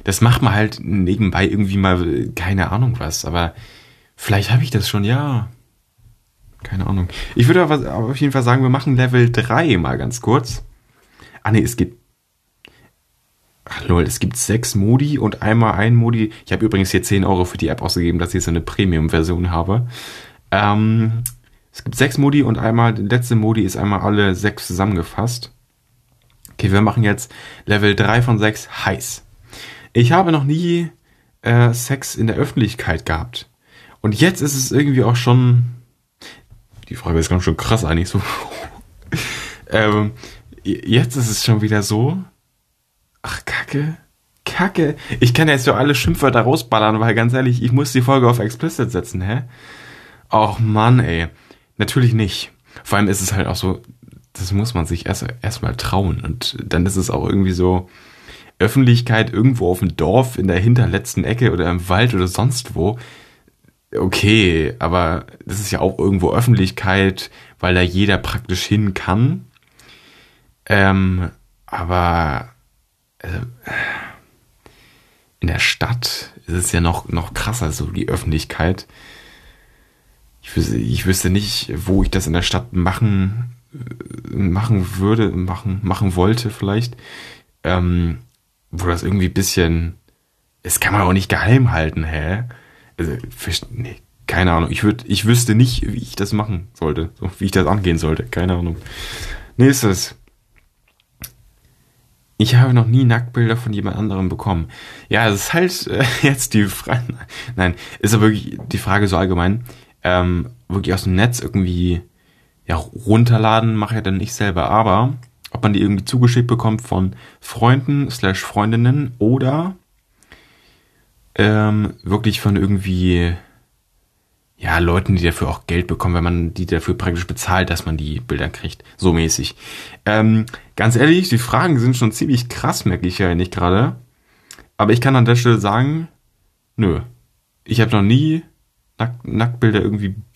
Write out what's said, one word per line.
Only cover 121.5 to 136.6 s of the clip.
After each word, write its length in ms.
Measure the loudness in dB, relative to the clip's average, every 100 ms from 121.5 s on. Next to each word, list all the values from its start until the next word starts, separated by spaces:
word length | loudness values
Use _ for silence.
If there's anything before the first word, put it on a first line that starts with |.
| 4 2 2 -2 -6
wirklich 380 | -4 0 0 0
von 140 | 0 2
irgendwie, 800 | 2 0 0 0 2 2 0 -2 -10 _ _ _ _ _ _ _ _ _ _ _
ja, 220 | -2 0
Leuten, 360 | 2 2 2 2
die 80 |
dafür 260 | 2 0 -4
auch 180 | -6 -2
Geld 200 | -2 -2
bekommen, 280 | -2 -2 0
wenn 80 |
man 300 | 0 0 -2
die 120 | -4 -4
dafür 320 | -2 -2 -2
praktisch 300 | -2 -4 -6
bezahlt, 420 | -8 -2 0 0
dass 160 | -2 -4
man 120 | -4
die 220 | -4 -8
Bilder 300 | -6 -4 -4
kriegt. 340 | -8 -12 -12 -20 -2
So 140 | 0
mäßig. 420 | 2 0 -2 -6 -10 -18 -18 -18 -6 0
Ähm, 400 | 2 4 2 0 -10 -14 0
ganz 200 | 2 6
ehrlich, 340 | 6 4 4
die 80 | 0
Fragen 420 | 2 0 2 2
sind 180 | 2 2
schon 140 | 0
ziemlich 380 | 0 0 0 -2
krass, 360 | -4 -4 -2 -2
merke 220 | -2 -2
ich 100 | 0
ja 160 | 0 0
nicht 180 | -2
gerade. 420 | -2 2 2 2 -2 -16 _ _ _ _ -20 -14 -2
Aber 160 | 2
ich 80 | 4
kann 140 | 4 4
an 100 | 4
der 100 | 4
Stelle 240 | 4 4
sagen, 480 | 2 2 0 -2 -6 _ _ _ _ _